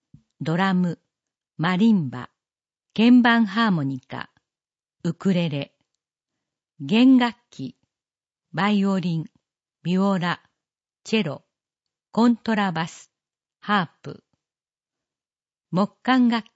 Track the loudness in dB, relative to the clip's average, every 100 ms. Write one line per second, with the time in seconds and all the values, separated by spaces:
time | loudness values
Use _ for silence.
0 | _ -20 _ -10 -4 -2 0 0 -2 -6
1 | _ _ _ _ _ -6 -4 2 2 2
2 | -2 -8 -16 _ _ _ _ _ _ 0
3 | 6 6 6 2 0 -2 0 0 -2 -6
4 | -12 -16 -16 _ _ _ _ _ _ _
5 | -8 -4 -2 0 -2 -4 -10 _ _ _
6 | _ _ _ _ _ _ _ -14 -2 2
7 | 4 4 2 -6 _ -16 -16 -16 _ _
8 | _ _ _ _ _ -4 0 0 0 -2
9 | -2 -6 -8 _ _ _ _ _ -2 0
10 | 0 0 -2 -6 _ _ _ _ _ _
11 | -4 -4 -2 -8 _ _ _ _ _ _
12 | _ 0 2 2 -2 -2 -2 -4 -8 -12
13 | -20 _ _ _ _ _ -4 -2 -4 _
14 | -18 -18 _ _ _ _ _ _ _ _
15 | _ _ _ _ _ _ _ -4 -4 _
16 | 0 2 2 0 -6